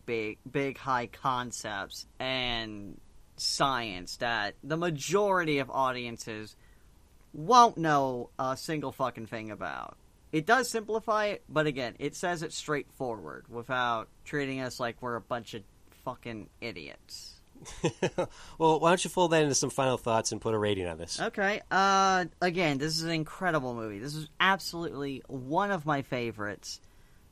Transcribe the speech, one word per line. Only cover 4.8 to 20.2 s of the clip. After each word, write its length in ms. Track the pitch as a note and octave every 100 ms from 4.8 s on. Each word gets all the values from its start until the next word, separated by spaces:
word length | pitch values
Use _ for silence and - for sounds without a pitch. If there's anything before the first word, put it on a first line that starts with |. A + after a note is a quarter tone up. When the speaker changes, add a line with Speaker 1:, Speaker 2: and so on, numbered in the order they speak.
| F3 D3 C3+ G3 G#3 F#3 D#3+ C#3+
Speaker 1:
of 100 | B2+
audiences 840 | C3+ C3 B2 A#2+ A#2 - G#2+ G#2+ - - - - - - - -
won't 440 | - D#3+ B3 A#3 E3+
know 520 | D#3+ D3 C3+ B2 - -
a 160 | C3 C3
single 360 | - D#3 C3+
fucking 320 | - C3 A2+ A2
thing 240 | A2+ A2
about. 460 | F#2+ F2 B1+ - - - _ -
It 140 | D#3 D#3
does 200 | B3+ B3
simplify 580 | A3+ G#3 A3 - G#3+ G#3
it, 160 | - -
but 200 | D3 D3+
again, 280 | C3 A#2+ -
it 160 | C#3+ -
says 260 | F3+ E3+
it 80 | E3
straightforward 920 | - - C#3+ - - C3 G#2+ D2+ B1+ -
without 580 | A#2 A#2 B2+ A#2+ A2+ A2 - -
treating 360 | D3 C3+ C3
us 180 | B2+ -
like 180 | A#2+ -
we're 160 | B2 A#2
a 60 |
bunch 320 | - A#2+ A2
of 80 | A2+ G2 - - - C3
fucking 440 | A#2+ A#2+ A2 F#2 -
idiots. 680 | A#2 F2 C#2+ - - - - - - -
Speaker 2:
<laughs> 540 | - - E3 - F3+ - F3+ - - -
Well, 220 | D#3+ D#3
why 100 | D#3+
don't 140 | F3+
you 60 | F3
fold 220 | F#3 F3
that 120 | D#3+
into 120 | D3+ B2+
some 140 | C3+
final 280 | - C3 B2
thoughts 340 | A#2+ A2+